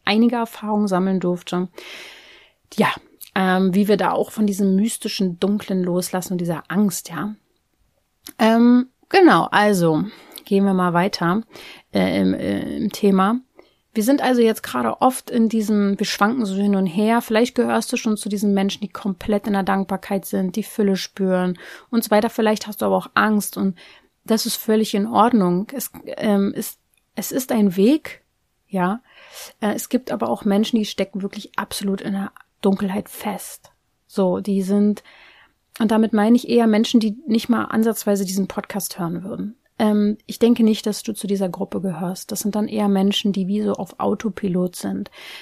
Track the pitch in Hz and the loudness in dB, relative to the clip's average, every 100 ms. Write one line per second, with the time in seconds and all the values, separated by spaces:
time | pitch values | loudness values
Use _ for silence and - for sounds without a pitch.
0 | - 214 233 240 226 - 208 208 208 180 | 0 4 4 2 -6 -8 -2 0 2 0
1 | 190 190 180 175 - 180 180 - - - | 0 0 0 -4 -4 -6 -6 -10 -18 -18
2 | - - - - _ _ _ - 147 - | -20 -20 -20 -20 _ _ _ -2 -2 -2
3 | _ _ - 196 185 185 190 190 208 196 | _ _ -8 -2 0 2 2 2 2 2
4 | 175 170 214 - 208 190 196 190 226 - | 2 0 -4 -2 -2 2 2 2 0 -2
5 | 220 - 185 175 190 208 - 190 180 180 | -8 -4 -4 -2 -2 -2 -2 -2 0 -2
6 | 175 185 175 180 170 156 - 185 202 - | -2 -6 -4 -4 -4 -6 -4 0 0 -2
7 | - 160 208 214 _ _ _ _ _ _ | -10 -8 -8 -10 _ _ _ _ _ _
8 | _ _ - - 220 226 240 247 247 _ | _ _ -16 0 2 6 6 6 2 _
9 | - 392 330 165 - 196 208 190 170 156 | 0 6 8 6 4 2 4 4 4 2
10 | 196 - - - - 196 196 185 180 170 | -2 -8 -20 -16 -2 2 2 2 2 2
11 | 196 - 170 202 - - - - _ 98 | 0 0 0 0 -4 -16 -20 -20 _ -2
12 | 92 98 92 92 90 - - - 202 - | 0 2 0 0 -2 -4 -4 -4 -6 0
13 | 202 190 196 247 _ _ _ _ _ 220 | 2 4 2 0 _ _ _ _ _ -2
14 | 214 285 254 247 226 220 - 247 233 - | 2 2 2 2 2 0 -6 -4 -4 2
15 | 262 254 - 240 226 226 208 208 202 196 | 0 0 -4 0 0 0 0 2 2 0
16 | 202 - 202 262 208 190 202 196 190 175 | -4 0 0 2 -2 0 0 2 0 0
17 | 214 233 - 220 247 - 233 226 - 247 | 2 0 2 2 2 0 0 0 -2 -4
18 | 226 214 208 202 208 196 202 - 208 - | -2 -2 -2 0 2 2 0 -4 -10 -8
19 | 202 185 - 202 220 202 190 196 190 190 | -6 -6 -2 -2 0 -2 0 -2 -2 -6
20 | - 202 - 196 185 214 - - 202 190 | -4 -6 -4 -4 -2 -4 -8 -2 0 0
21 | - - 190 185 180 175 - - - 233 | -4 -4 0 0 0 -4 -12 -20 -4 -2
22 | - 214 226 - 220 214 214 - 202 190 | 2 2 2 0 0 0 -4 -4 0 0
23 | - - 208 208 - - 196 180 - - | 0 0 2 2 -2 -4 -4 -4 -16 -20
24 | _ _ - 220 233 - - 220 214 208 | _ _ -2 0 0 -6 0 0 2 0
25 | 220 214 226 233 180 175 214 262 - - | 0 4 4 4 4 0 -2 -8 -10 -14
26 | - - 220 202 196 - - - _ _ | -14 -4 0 2 2 -2 -8 -12 _ _
27 | _ - - 277 262 240 202 180 214 302 | _ -10 -6 -6 -2 2 2 4 4 4
28 | - - _ _ _ _ - 190 175 233 | -2 -18 _ _ _ _ -8 -2 -2 -2
29 | _ - - - - - 208 214 - 254 | _ -20 -20 -20 -18 -6 -4 -4 -4 -4
30 | - 226 233 233 208 202 220 226 214 - | -4 -6 -4 -2 0 0 2 0 -2 -4
31 | 190 196 196 208 - - - - 202 196 | -6 -6 -8 -10 -10 -8 -8 -6 -4 -4
32 | 214 196 196 - _ - 196 196 202 202 | -4 -6 -6 -12 _ -2 0 0 -2 -4
33 | - - 226 190 - - _ _ _ _ | -8 -10 -8 -8 -12 -18 _ _ _ _
34 | _ - 185 190 196 196 185 202 208 202 | _ -2 0 0 -2 -2 2 2 2 0
35 | - - - - _ _ _ - 214 220 | -8 -20 -20 -20 _ _ _ -2 2 4
36 | 220 214 214 247 - 233 226 214 226 240 | 4 4 4 4 4 2 4 4 2 0
37 | 214 226 320 220 - 220 - 220 226 214 | -2 -4 -2 -2 0 -2 0 0 0 0
38 | 214 196 190 190 185 - - 202 - - | -2 -2 -2 -2 -4 -6 -8 -8 -8 -8
39 | 170 175 190 - 202 - _ - 214 208 | -6 -6 -8 -8 -10 -12 _ -2 2 2
40 | 208 208 - - 233 240 220 214 214 196 | 2 -2 -8 0 4 6 4 2 -2 -6
41 | - 202 196 196 185 175 190 202 190 165 | -8 -8 -4 -2 -2 -6 -8 -6 -6 -4
42 | 180 185 - 208 208 208 214 214 208 196 | -6 -8 -8 -6 -4 -2 -4 -2 0 2
43 | 202 196 208 196 185 208 208 202 196 - | 2 0 -2 -2 -2 -2 -2 -4 -8 -4
44 | 202 208 220 - 202 180 180 - 196 196 | -2 -2 -4 -4 -4 -2 -2 -4 -8 -8
45 | 202 - - - | -10 -14 -20 -20